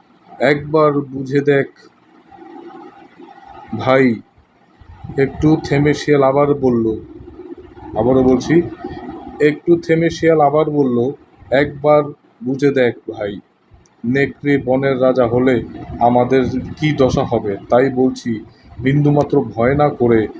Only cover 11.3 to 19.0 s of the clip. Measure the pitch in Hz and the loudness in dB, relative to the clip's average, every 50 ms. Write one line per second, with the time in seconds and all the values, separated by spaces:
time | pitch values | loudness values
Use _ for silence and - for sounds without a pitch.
11.3 | _ _ - - 127 135 151 147 139 139 139 151 151 147 147 143 - _ _ _ | _ _ -8 -2 0 0 0 0 -4 -2 2 2 4 4 2 -2 -10 _ _ _
12.3 | _ _ 117 127 135 127 143 143 135 131 127 117 110 - _ - 107 - 107 101 | _ _ -6 -6 -4 0 0 0 2 2 0 0 0 -4 _ -14 -10 -8 -8 -8
13.3 | 104 92 _ _ _ _ _ _ - - _ _ _ _ - 117 127 139 139 139 | -8 -10 _ _ _ _ _ _ -20 -20 _ _ _ _ -6 -2 0 0 0 -2
14.3 | - _ - 143 143 135 131 123 127 131 131 139 135 123 131 131 127 131 123 113 | -4 _ -2 0 0 0 0 0 0 0 0 -2 0 2 2 2 2 2 2 2
15.3 | 117 123 127 131 127 110 - - - - - - - - 117 120 123 123 123 123 | 2 2 2 2 2 0 -2 -6 -14 -16 -16 -14 -4 0 2 2 4 2 2 2
16.3 | 131 135 127 113 127 127 123 - - - 156 151 143 131 135 127 - 143 127 - | 2 0 0 0 -4 -6 -8 -8 -8 -4 -2 -2 2 2 2 2 2 -2 -2 -2
17.3 | 120 110 104 104 98 98 - - 117 120 135 135 127 127 131 131 127 - - 120 | -2 -4 -2 -4 -8 -8 -4 0 2 2 2 2 0 0 0 0 -2 -4 -6 -8
18.3 | 110 104 - - - _ _ - - - 120 131 139 147 | -8 -8 -10 -16 -20 _ _ -20 -16 -4 -2 0 0 2